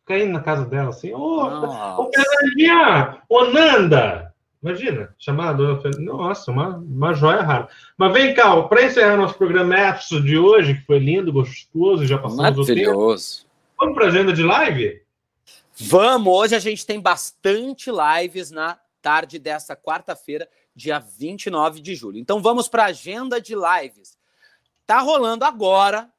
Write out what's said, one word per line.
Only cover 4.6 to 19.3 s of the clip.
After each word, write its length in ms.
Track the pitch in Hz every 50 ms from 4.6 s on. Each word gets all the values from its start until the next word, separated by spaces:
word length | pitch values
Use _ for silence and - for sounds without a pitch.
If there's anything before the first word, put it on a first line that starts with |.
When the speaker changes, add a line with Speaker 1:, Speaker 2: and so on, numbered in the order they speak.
Speaker 1:
Imagina, 540 | - 160 180 180 233 262 165 117 101 - _ _
chamar 300 | - - 143 147 170 170
a 20 | 147
dona 280 | 135 139 143 143 135
Fernandinha, 320 | 139 143 139 147 156 190 254
nossa, 380 | 269 - 175 196 190 - -
uma, 280 | 123 131 151 190 185 170
uma 360 | 170 165 135 127 143 165 175
joia 280 | 151 147 156 170 208 190
rara. 260 | 160 - - - - - - - - _
Mas 160 | _ 185 190 185
vem 220 | 247 269 262 262
cá, 260 | - 233 208 196 170 160
pra 180 | - 208 233 247
encerrar 320 | 262 247 247 226 208 208
nosso 180 | 202 196 180 -
programa 380 | - 196 175 170 185 180 175 185 190 202 190 - - - - 165 151 143
de 120 | 139 151
hoje, 380 | 160 175 196 214 220 170 143 139
que 60 | 139 -
foi 140 | _ 147 143
lindo, 340 | 135 139 160 190 190 170 147
gostoso, 720 | 135 127 127 - - - _ _ 160 170 190 196 170 147
já 140 | 131 139 139
passamos 400 | 135 123 113 123 151 190 135 131
o 60 | 139
tempo. 140 | 127 120 107
Speaker 2:
Maravilhoso. 680 | 98 101 98 98 107 110 110 95 - - - - _ _ _ _ _ _ _ -
Speaker 1:
Vamos 160 | - 311 277
pra 120 | 277 226
agenda 260 | 190 170 185 196 190 170
de 100 | 160 165
live? 580 | 170 202 247 311 254 170 131 117 107 - - _ _ _ _ _ _ _ _ _ _ - _ _ _ _ -
Speaker 2:
Vamos, 520 | 110 104 147 180 202 240 262 254 220 190 185
hoje 220 | 185 208 220 226
a 20 | 226
gente 260 | 180 214 214 208 -
tem 140 | - 214 208
bastante 880 | 190 190 175 - - - - _ _ 196 196 214 240 269 277 _ - 269
lives 640 | 240 185 151 151 156 165 175 180 160 185 180 143
na 260 | 156 156 156 165 175 _ _ _ _ _
tarde 380 | _ 151 151 160 160 147